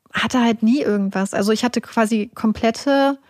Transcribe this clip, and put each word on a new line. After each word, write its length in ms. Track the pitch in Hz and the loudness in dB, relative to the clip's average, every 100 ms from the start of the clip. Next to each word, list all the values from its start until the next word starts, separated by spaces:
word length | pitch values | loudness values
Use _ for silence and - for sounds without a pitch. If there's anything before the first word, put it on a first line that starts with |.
| _ | _
hatte 280 | - 226 254 | -6 -2 2
halt 200 | 233 220 | 2 2
nie 180 | 220 285 | 2 2
irgendwas. 520 | - 208 196 190 196 | 0 0 -2 -2 -2
Also 180 | - 202 | -2 0
ich 120 | 220 | 0
hatte 160 | 240 233 | 0 -2
quasi 500 | - - 214 220 202 | -4 -2 0 0 -4
komplette, 840 | - 220 - 226 - 277 277 277 277 _ | -4 -2 0 -2 -2 0 2 2 0 _